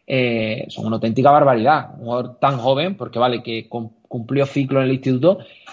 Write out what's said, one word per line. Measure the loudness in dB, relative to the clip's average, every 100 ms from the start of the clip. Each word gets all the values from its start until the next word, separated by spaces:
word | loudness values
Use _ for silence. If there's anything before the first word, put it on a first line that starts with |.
| -4
eh, | 0 0 0 -2 -6 -8
son | -8 -6
una | -2
auténtica | -2 2 6
barbaridad. | 6 6 4 4 2 -2 -12
Un | -6
jugador | -6 -6 -2
tan | -2 0
joven, | 0 0 -2 -6
porque | -8 0
vale, | 0 0
que | -6 -8 -8
cum-, | -10 -10 -14 -12
cumplió | -10 -4 -2 0
ciclo | -2 0 0
en | 0
el |
instituto, | 0 0 2 2 2 -4 -20 -20